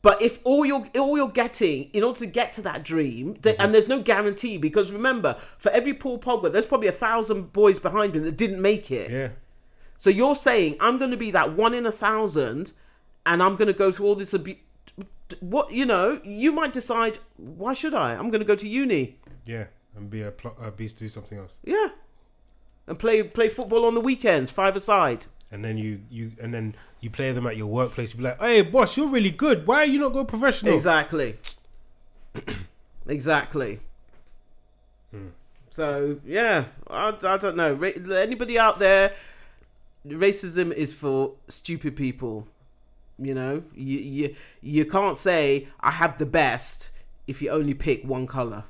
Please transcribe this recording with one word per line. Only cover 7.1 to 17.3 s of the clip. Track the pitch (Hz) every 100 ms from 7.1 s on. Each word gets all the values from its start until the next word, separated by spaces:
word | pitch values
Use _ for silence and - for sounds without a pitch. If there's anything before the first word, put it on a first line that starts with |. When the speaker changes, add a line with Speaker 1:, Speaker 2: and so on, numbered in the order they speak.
| 226 220 202 180
Speaker 1:
boys | 202 208 180
behind | 175 196 208 156
him |
that | 156 156
didn't | 226 190
make | 190 214 -
it. | 123 92
Speaker 2:
Yeah. | 123 131 - - - _ _ - -
Speaker 1:
So | 202
you're | 196 262 277
saying, | 269 233 165 147
"I'm | 214 254
gonna | 262 240
be | 226
that | 180 151 160
one | 226
in | 240 233
a |
thousand, | 220 208 220 214 151 123 117 190 - - _ _ - 160
and | 170
I'm | 185 196
gonna | 214
go | 185 196
through | 185 202
all | 202
this | 196
abu-," | 190 165 190 _ _ - - 190 - - -
what, | 180 247 294
you | 226 262
know, | 196 196 294
you | 196 208 269
might | 311 302
decide, | 254 240 233 226 220 -